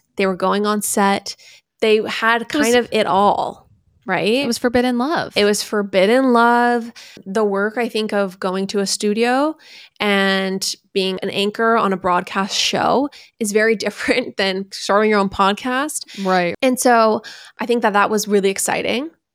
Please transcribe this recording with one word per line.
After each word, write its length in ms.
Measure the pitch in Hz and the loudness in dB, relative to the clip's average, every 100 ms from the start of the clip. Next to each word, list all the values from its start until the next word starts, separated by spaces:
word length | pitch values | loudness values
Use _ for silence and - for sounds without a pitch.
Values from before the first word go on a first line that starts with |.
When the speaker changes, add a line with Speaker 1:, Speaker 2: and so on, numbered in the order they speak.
| _ - | _ -4
Speaker 1:
They 80 | 190 | -2
were 100 | 185 | 0
going 280 | 185 196 | -2 0
on 160 | 208 214 | 0 -2
set. 560 | - 214 196 196 - - - - _ - | -2 0 2 0 -4 -16 -18 -20 _ -2
They 140 | 220 214 208 | 2 2 0
had 320 | - 226 233 | -2 0 0
Speaker 2:
It 140 | 226 | -2
was 100 | 302 233 | -2 2
Speaker 1:
kind 80 | 240 | 2
of 120 | 226 | 2
it 160 | 220 - | 0 0
all, 640 | 190 202 - - - _ _ _ _ - | 4 4 2 -2 -8 _ _ _ _ -4
right? 200 | 180 190 254 | -2 0 0
Speaker 2:
It 40 | 269 | 0
was 100 | 233 | -2
forbidden 400 | 247 247 254 240 | 0 0 0 0
love. 400 | 269 339 - - | -2 -2 -2 2
Speaker 1:
It 80 | |
was 180 | 208 208 | 2 2
forbidden 720 | - 208 202 190 196 254 262 | -2 -4 0 2 4 4 4
love. 580 | 233 233 240 240 240 233 - - - 190 | 4 4 4 2 0 -4 -16 -20 -18 -6
The 180 | 208 | -2
work, 320 | 208 196 208 247 | 0 0 -2 -2
I 140 | 240 | -4
think, 240 | 220 214 | -4 -2
of 260 | 208 196 185 | -2 -4 -4
going 260 | 190 190 196 | -4 -4 -2
to 100 | 202 | -2
a 80 | 190 | -2
studio 680 | - 208 208 240 254 302 302 - - - - | -2 -2 0 0 0 -2 -4 -14 -20 -16 -4
and 760 | 208 196 196 190 190 190 - - _ | 0 2 2 0 -2 -4 -6 -10 _
being 260 | 196 185 185 | -4 -2 -4
an 100 | 190 | -6
anchor 460 | - 202 208 226 226 | -2 -4 0 0 2
on 160 | 208 | 0
a 40 | 185 | -2
broadcast 600 | 185 180 180 196 196 - | 0 -2 -2 -6 -4 -4
show 520 | - - - 208 294 - - - | -2 0 0 0 -2 -6 -16 -8
is 120 | 208 | -2
very 220 | 214 220 208 | 0 2 0
<laughs> 80 | 208 | -4
different 500 | - - 247 - - | -6 -2 -2 -2 -4
than 300 | 196 190 196 | -2 -4 -8
starting 380 | - - 202 214 | -8 0 2 2
your 80 | 208 | 2
own 80 | 196 | 0
podcast. 920 | - 196 208 254 254 302 - - - | 0 0 0 -4 -4 -4 -8 -12 -6
Speaker 2:
Right. 300 | 190 185 175 - | 0 0 0 0
Speaker 1:
And 160 | 262 254 | -2 2
so 440 | 247 233 220 220 - - - - | 4 4 4 2 -6 -20 -18 -8
I 80 | 240 | -2
think 160 | 240 | 0
that 100 | 220 | 2
that 160 | 202 208 | 2 2
was 180 | 214 202 | 0 0
really 220 | 202 196 | 2 2
exciting. 600 | 196 - 160 - 220 320 _ _ | 0 -2 -2 -2 -4 -6 _ _